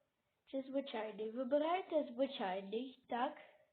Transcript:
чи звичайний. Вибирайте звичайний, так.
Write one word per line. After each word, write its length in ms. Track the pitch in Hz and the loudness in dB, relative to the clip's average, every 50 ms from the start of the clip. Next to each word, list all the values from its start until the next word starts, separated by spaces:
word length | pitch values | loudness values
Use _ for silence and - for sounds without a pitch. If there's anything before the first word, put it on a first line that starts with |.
| _ _ _ _ _ _ _ _ _ - | _ _ _ _ _ _ _ _ _ -4
чи 120 | - 269 | -4 -4
звичайний. 680 | 262 269 262 277 269 - - 220 214 220 196 196 220 220 | -4 0 0 -2 -2 0 -4 -4 -4 -4 -4 -4 -4 -4
Вибирайте 760 | 220 254 262 247 285 294 302 330 359 381 370 - 339 302 - | -2 -2 0 4 4 4 6 4 2 2 0 2 2 2 2
звичайний, 1000 | - 233 240 277 - - - 226 180 185 196 196 196 214 233 262 262 - - _ - | 2 2 0 0 0 2 -2 0 0 0 -2 -4 -2 -4 -4 -4 -4 -10 -16 _ -4
так. 240 | 247 233 254 202 196 - - - - - _ _ | 0 0 0 0 -2 -6 -16 -20 -20 -20 _ _